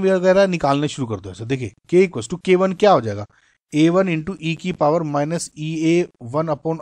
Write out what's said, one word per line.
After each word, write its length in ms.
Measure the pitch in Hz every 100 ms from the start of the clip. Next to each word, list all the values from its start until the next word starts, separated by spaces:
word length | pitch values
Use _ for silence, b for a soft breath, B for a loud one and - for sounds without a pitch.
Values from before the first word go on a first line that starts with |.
वगैरह 420 | 190 190 185 185 196
निकालने 420 | 170 139 139 147
शुरू 180 | - 117
कर 120 | 101
दो 100 | 98
ऐसे। 140 | 90 113
देखिए 260 | 131 110 - _
K 140 | 180 190
equals 220 | 127 -
to 80 | 175 190
K 80 | 180
one 120 | 190 185
क्या 140 | 208
हो 80 | 160
जाएगा, 260 | 113 101 101 _ _ _ _
A 120 | 147 165
one 180 | 180 190
into 220 | 160 160 196
E 120 | 160 156
की 100 | 180 156
पावर 220 | 147 170 156
minus 360 | 143 147 170 - 151
E 120 | 156 160 160
A 20 | 170 175 - 117 147
one 180 | 160
upon 260 | 147 160 160